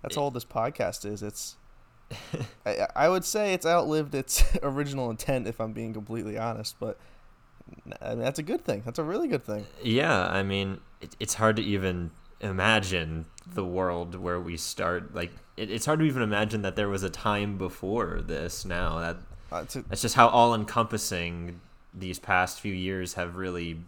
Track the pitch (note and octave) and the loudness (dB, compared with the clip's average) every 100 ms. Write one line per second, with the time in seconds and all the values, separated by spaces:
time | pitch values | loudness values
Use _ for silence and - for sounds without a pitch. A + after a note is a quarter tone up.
0 | D3 D3+ C#3+ B2 - - A#2+ - F#2 - | -4 -2 -2 -2 -4 -2 -2 0 -4 -2
1 | G2+ G#2 G#2 - - - - - - - | -8 -6 -8 -8 -12 -12 -20 -20 -20 -20
2 | - - - - A2+ - - - G2+ - | -16 -14 -10 -8 -8 -6 -4 -2 -2 4
3 | D#3 F#3 F3+ G#3+ G#3 F#3 D#3+ F3 D3+ D#3 | 4 4 0 0 0 2 4 4 4 0
4 | D3 C#3+ C3+ - - - C#3+ C3+ C#3+ C#3 | 0 -4 -2 6 8 8 2 -2 -2 -2
5 | B2 A2+ - C3+ A#2 A2+ A2 A2 A2+ A2 | -4 -2 0 0 0 -4 -6 -4 -6 -8
6 | G#2 A2+ G#2+ G#2+ A2+ A2 G#2+ - A2+ - | -6 -6 -6 -4 -4 -4 -8 -6 -8 -8
7 | - - - - - - - - - - | -14 -20 -20 -20 -20 -20 -20 -20 -16 -12
8 | - A#2 A#2+ C#3+ D3+ E4+ - G2+ A#2+ - | -6 -2 -2 -2 -4 -4 -2 -4 -4 -4
9 | D#3 G#3 E4 D3+ - G#2+ G#2 - A#2+ A#2 | -2 -2 0 -2 -2 -8 -8 -8 0 2
10 | D#3+ A2 F2+ F#2 G2 G2 F#2+ F#2+ - - | 4 2 2 0 0 0 -2 -4 -12 -18
11 | - - A2 - A2 A2 G#2 G2+ F#2+ F2+ | -18 -10 -6 2 4 4 0 0 2 0
12 | E2+ - - - G#2 F#2+ G2+ A2 G2 F#2 | -4 -8 -20 -8 -4 2 4 4 4 -2
13 | D#2+ D#2+ D#2+ - - F2+ F#2 F2+ F#2 F2 | -2 -4 -8 -16 -8 -4 -2 0 0 0
14 | F2 F2+ F2+ F2 F2 E2+ - - F2+ F2+ | -4 -6 -2 -2 -4 -6 -6 -2 0 0
15 | F2 - F2 - - - G#2 A2+ - D#3 | -4 -6 -6 -8 -16 -10 -6 -2 0 4
16 | D#3 C3 A2 G#2 G#2+ G#2+ G2 F#2 G2+ G2 | 4 4 2 4 2 0 0 0 0 2
17 | F#2+ - A2 G#2 G#2 G2 F#2+ - F#2 A2+ | -2 -2 0 2 0 -2 -4 -4 -2 0
18 | F#2 E2+ E2 D#2 E2+ - - F2 F2 D#2+ | 0 -2 -2 -4 -4 -6 -4 0 0 0
19 | E2 E2+ - - - E2+ - C3+ - G2+ | -2 -6 -10 -16 -8 -8 -6 -8 -6 -2
20 | A#2 C3 A#2 B2 A#2 A2+ G#2 A#2+ A2 G#2+ | 2 8 10 10 8 6 0 0 2 0
21 | - F2+ E2+ E2+ E2+ F2 - - - F#2 | -2 -2 -4 -6 -8 -12 -18 -20 -20 -10
22 | F#2 F2 - F#2 F#2 - G#2 F#2 F#2 F#2+ | -8 -8 2 4 4 0 -6 -4 -2 -2
23 | F2+ - F2 F2 F#2 F2 E2+ E2 | -4 -4 -6 -4 -4 -4 -6 -8